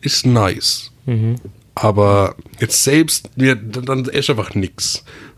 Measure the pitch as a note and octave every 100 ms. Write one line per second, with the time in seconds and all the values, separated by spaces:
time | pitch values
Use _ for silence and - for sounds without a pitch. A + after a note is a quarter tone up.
0 | - - C3 A#2+ F#2+ F2 - - - _
1 | - A2+ A2 A#2+ - - _ - A2 G2+
2 | G2+ G2+ F#2+ - - - A2+ - C3+ D3+
3 | D#3+ - - - C3 A#2+ A2 B2 B2 C3
4 | B2+ C#3+ - A#2 F#2+ G#2 F#2+ - - -
5 | - - -